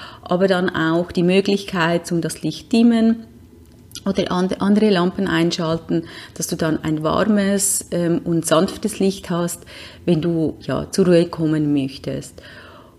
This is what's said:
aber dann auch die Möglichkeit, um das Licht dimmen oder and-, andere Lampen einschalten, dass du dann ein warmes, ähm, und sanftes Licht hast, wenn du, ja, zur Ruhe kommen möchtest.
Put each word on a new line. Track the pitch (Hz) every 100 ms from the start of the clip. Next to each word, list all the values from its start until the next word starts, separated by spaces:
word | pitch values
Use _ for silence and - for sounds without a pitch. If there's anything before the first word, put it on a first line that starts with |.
| - -
aber | - 180 190
dann | 180 180
auch | - 160 165 175
die | -
Möglichkeit, | 175 190 196 196 - 185 165 170 -
um | 170
das | 160 -
Licht | 156 - -
dimmen | 226 233 226 226 226 - - - - - - - - 196
oder | 196 -
and-, | 180 185 -
andere | 196 208 214
Lampen | 185 180 185 190
einschalten, | 165 170 170 160 165 - 170 165 - - -
dass | 165
du | 170
dann | 160 156
ein | 156 156
warmes, | 156 156 202 208 196 202 - - -
ähm, | 175 170 170
und | - 165 160
sanftes | 156 196 - 208 -
Licht | 196 190 -
hast, | 170 175 - - - - - -
wenn | 160
du, | 165 165 160 -
ja, | - 139 147
zur | - 180
Ruhe | 170 170
kommen | - 160 156 151
möchtest. | 147 135 - - 135 - - - - - - -